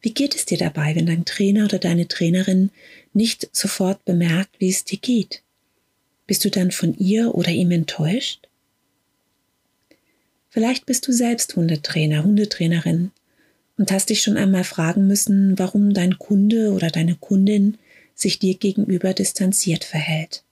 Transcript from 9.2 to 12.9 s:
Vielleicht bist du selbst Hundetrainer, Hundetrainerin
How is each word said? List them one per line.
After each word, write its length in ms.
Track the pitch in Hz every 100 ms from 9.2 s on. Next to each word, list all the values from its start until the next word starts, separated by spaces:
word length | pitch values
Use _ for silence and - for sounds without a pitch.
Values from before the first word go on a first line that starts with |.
| _ _ _ _ _ _ _ _ _ _ _ _ _
Vielleicht 380 | - 226 254 -
bist 200 | 240 -
du 60 |
selbst 420 | 240 240 233 -
Hundetrainer, 680 | - 165 156 - 170 156 151
Hundetrainerin 880 | 160 208 208 - 165 170 160